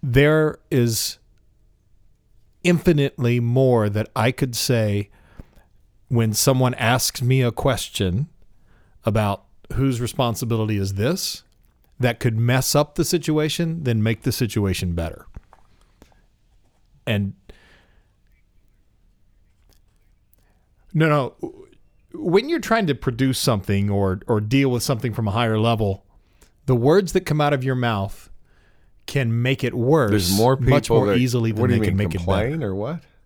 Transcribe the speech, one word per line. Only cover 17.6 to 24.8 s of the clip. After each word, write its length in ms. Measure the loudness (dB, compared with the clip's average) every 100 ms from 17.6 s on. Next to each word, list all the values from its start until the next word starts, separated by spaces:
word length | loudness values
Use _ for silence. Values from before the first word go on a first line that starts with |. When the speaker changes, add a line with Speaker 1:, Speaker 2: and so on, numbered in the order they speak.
| _ _ _ _ _ _ _ _ _ _ _ _ _ _ _ _ _ _ _ _ _ _ _ _ _ _ _ _ _ _ _ _ _
Speaker 1:
no, 140 | 0 2
no. 260 | 2 -2 -8 -14 -14 -20 _ _ _ _
When 360 | -8 0 0 2
you're 100 | -4
trying 260 | 0 0 0
to 80 |
produce 440 | -2 -4 -2 -2 0
something 520 | 0 -2 0 0 0
or, 300 | 0 0 -2 -2
or 140 | -2
deal 300 | 2 2 2
with 120 | 0